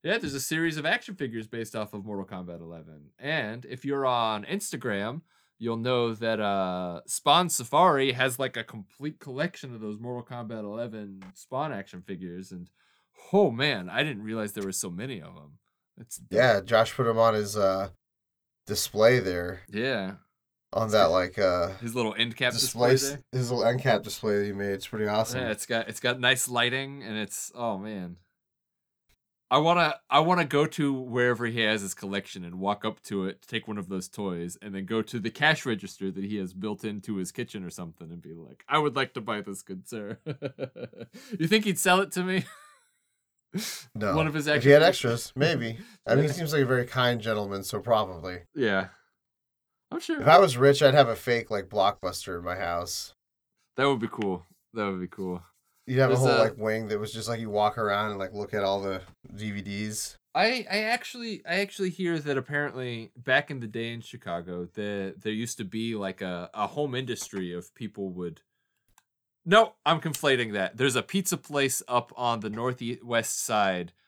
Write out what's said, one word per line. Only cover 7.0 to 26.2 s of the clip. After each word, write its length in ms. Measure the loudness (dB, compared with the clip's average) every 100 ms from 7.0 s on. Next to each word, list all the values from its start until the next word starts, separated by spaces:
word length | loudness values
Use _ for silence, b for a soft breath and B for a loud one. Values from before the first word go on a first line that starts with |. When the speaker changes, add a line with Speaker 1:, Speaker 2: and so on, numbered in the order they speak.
| -8
Speaker 1:
Spawn 440 | -2 4 4 4
Safari 640 | -2 0 6 6 6 4
has, 260 | 2 0 0
like, 180 | -4 -4
a 60 |
complete 560 | -10 -12 -16 -12 -12 -10
collection 540 | -10 -6 -6 -6 -14 -10
of 60 |
those 180 | -10 -10
Mortal 240 | -10 -10 -10
Kombat 380 | -12 -10 -10
eleven 580 | -10 -8 -8 -10 -14 -14 -20 -20
Spawn 360 | -10 -6 -6
action 300 | -6 -10 -14
figures. 500 | -12 -10 -10 -10 -12
And, 180 | -14 -16 _ _ _ _ _ 0
oh, 200 | 4 4
man, 360 | 4 0 0 -2
I 120 | -2
didn't 200 | -2 -4
realize 300 | -6 -4 -4
there 100 | -4 -4
were 60 |
so 180 | -4 -6
many 320 | -6 -8 -10
of 140 | -14 -20
'em. 220 | -20 -20 _ _ _ -20
That's 200 | -16 -16
dope. 180 | -2 4
Speaker 2:
Yeah, 240 | 6 6
Josh 320 | 4 4 4 2
put 100 | 2
'em 120 | 6
on 160 | 6 4
his, 200 | 0 2
uh, 340 | 2 2 -2 -10 _ _ _ _ _ _ -8
display 540 | -4 -2 6 8 8
there. 420 | 4 -2 -2 -6 -8
Speaker 1:
Yeah. 460 | -4 -2 -2 -4 -10 _ _ _ _ _
Speaker 2:
On 160 | -2 4
that, 140 | 6 6
like, 260 | 6 2 2
uh, 320 | 2 2 0 -4
Speaker 1:
His 140 | -6 -2
little 200 | -2 0
end 200 | -2 0
cap 160 | -2
Speaker 2:
display 380 | 0 -2 2 4
Speaker 1:
display 160 | 4 2 -6
Speaker 2:
s-, 60 | -6
Speaker 1:
there. 80 | -4
Speaker 2:
his 120 | -2
little 140 | 2 2
end 160 | 2
cap 220 | 2 0
display 360 | 0 -4 0 0
that 60 | 0
he 80 |
made. 180 | -2 -4
It's 160 | -4 -6
pretty 200 | -4 0
awesome. 340 | 0 0 -2
Speaker 1:
Yeah, 100 | -4
it's 140 | -4 -4
got, 220 | -4 -4
it's 100 | -4
got 200 | -2
nice 280 | 2